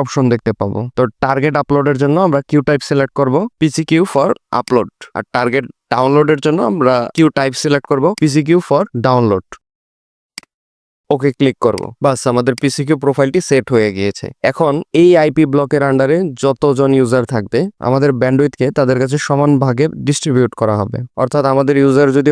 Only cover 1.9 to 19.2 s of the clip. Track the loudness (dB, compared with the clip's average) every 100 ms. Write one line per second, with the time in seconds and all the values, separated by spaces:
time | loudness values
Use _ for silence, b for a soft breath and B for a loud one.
1.9 | 0 0 2 2 0 0 0 2 -2 0
2.9 | -2 -2 -2 0 0 -2 -4 -4 -4 0
3.9 | 0 2 0 0 -2 _ -6 0 0 -2
4.9 | -8 -12 -10 -6 -2 -2 -2 -6 -12 -6
5.9 | -2 2 2 2 0 0 0 -2 0 2
6.9 | 0 0 0 0 0 -4 -2 -2 -2 0
7.9 | 0 0 0 0 0 2 0 2 0 -2
8.9 | -2 0 2 2 0 -4 -18 _ _ _
9.9 | _ _ _ _ -20 -20 _ _ _ _
10.9 | _ -4 -2 -2 0 0 0 -2 -2 -6
11.9 | -4 -2 0 -2 -2 -2 -2 -4 -2 -2
12.9 | -2 0 0 0 -2 0 0 2 0 0
13.9 | 0 -4 -4 -10 -4 -4 0 -2 -2 -2
14.9 | 4 4 4 2 2 0 0 0 0 2
15.9 | 2 2 0 -2 -2 -2 0 0 2 2
16.9 | 2 2 0 0 -4 -2 -4 -4 -4 -2
17.9 | 0 0 0 0 2 0 0 -2 0 0
18.9 | 0 0 -2